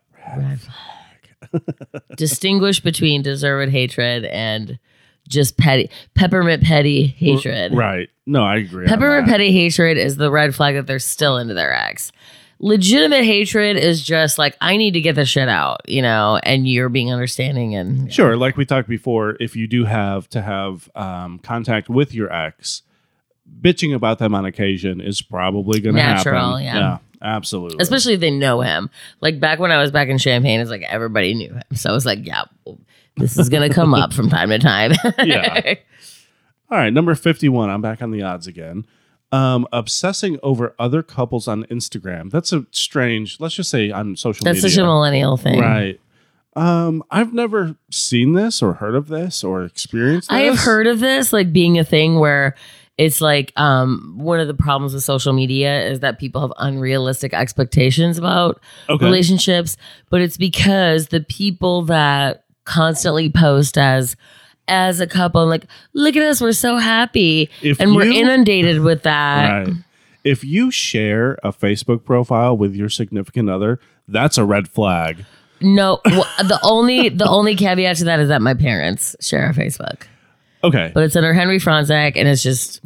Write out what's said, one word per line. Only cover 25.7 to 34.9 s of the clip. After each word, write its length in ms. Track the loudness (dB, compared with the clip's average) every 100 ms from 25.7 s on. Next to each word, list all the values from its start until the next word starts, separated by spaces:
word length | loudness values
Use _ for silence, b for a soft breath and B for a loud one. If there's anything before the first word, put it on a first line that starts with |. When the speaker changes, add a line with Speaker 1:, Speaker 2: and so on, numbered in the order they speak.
| -2
Speaker 2:
gonna 160 | 0 2
Speaker 1:
Natural, 580 | 2 0 0 0 -2 -4
Speaker 2:
happen. 80 |
Speaker 1:
yeah. 140 | -4 -2
Speaker 2:
Yeah, 200 | -2 -4 -10 _
absolutely. 540 | -8 -6 -6 -8 -8 -6
Speaker 1:
Especially 340 | -2 0 0
if 60 | 0
they 100 | 0
know 320 | 0 0 0
him. 260 | -2 -4 -6 B B _
Like, 180 | -4 -2
back 200 | -2 0
when 120 | 2
I 60 | 2
was 120 | 2
back 180 | 0 0
in 80 | 0
Champaign, 400 | 2 2 2 0
it's 100 | -2
like 120 | -8
everybody 520 | -8 -6 -4 -2 0
knew 160 | -2 -8
him. 240 | -14 -10 -6
So 180 | -2
it's 120 | -2 -2
like, 200 | -4 -6
yeah, 180 | -8 -8 _ -20 -20 b b b -4
this 180 | -2 2
is 120 | 2
gonna 180 | 2 2
come 240 | 2 4
up 200 | 4 2
from 160 | 0 0
time 180 | 2 0
to 100 | 2
time. 340 | 2 2 2